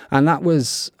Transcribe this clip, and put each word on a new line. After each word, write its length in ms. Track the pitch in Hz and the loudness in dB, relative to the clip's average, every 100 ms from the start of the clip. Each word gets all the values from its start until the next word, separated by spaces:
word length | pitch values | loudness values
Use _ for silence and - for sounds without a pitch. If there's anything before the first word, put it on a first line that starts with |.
| - | -4
And 160 | 139 151 | 0 2
that 160 | 165 | 2
was, 480 | 175 160 120 - - - | 0 0 0 -6 -10 -6